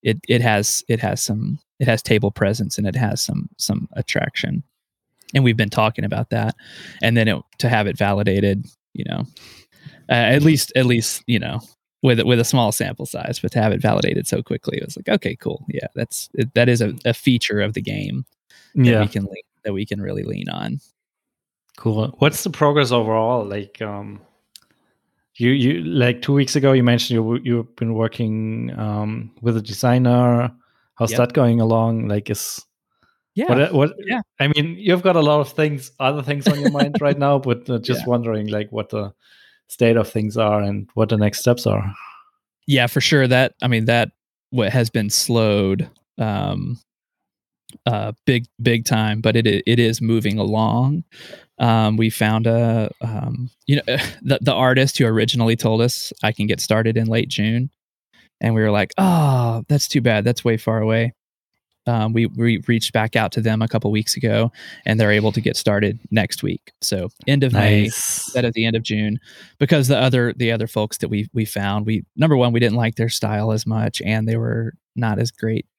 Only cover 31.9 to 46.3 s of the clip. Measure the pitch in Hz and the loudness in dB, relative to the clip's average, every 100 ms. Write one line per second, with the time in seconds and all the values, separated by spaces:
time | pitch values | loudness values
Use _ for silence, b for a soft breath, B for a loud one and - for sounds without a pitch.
31.9 | 113 110 104 110 104 - - - _ _ | 0 -2 -4 -4 -8 -6 -12 -16 _ _
32.9 | _ _ _ _ - 320 127 143 160 147 | _ _ _ _ -6 0 2 2 2 0
33.9 | - - 240 - _ 139 151 156 175 208 | -2 -6 -6 -6 _ 0 0 -2 -4 0
34.9 | 185 185 170 151 147 143 - 151 143 127 | 2 4 4 4 2 0 -2 -2 -2 -12
35.9 | _ 135 147 135 143 135 143 143 143 143 | _ -2 -2 -4 -2 0 2 0 0 0
36.9 | 147 143 139 143 143 131 120 - 120 101 | 0 0 2 2 2 0 -2 -2 -6 -2
37.9 | 120 127 120 117 110 107 107 107 110 104 | -4 0 -2 0 -4 -4 -4 -6 -8 -6
38.9 | 110 101 - b b b b b - 117 | -6 -8 -12 b b b b b 2 4
39.9 | 117 104 113 107 107 107 104 101 101 101 | 4 2 -2 -4 0 2 2 0 -4 -6
40.9 | - 110 110 104 - - 120 107 104 98 | -2 0 2 2 2 0 2 2 0 -2
41.9 | 101 B B B B _ _ - 139 120 | -8 B B B B _ _ 0 2 2
42.9 | - - 151 131 127 131 _ 127 117 110 | 0 2 4 4 4 2 _ 0 0 2
43.9 | 117 110 _ _ _ _ 127 104 123 113 | 2 0 _ _ _ _ -2 0 2 0
44.9 | 117 107 - - 117 110 104 95 98 - | 0 -2 -2 0 2 2 2 2 0 -4
45.9 | _ _ - 110 | _ _ -6 -4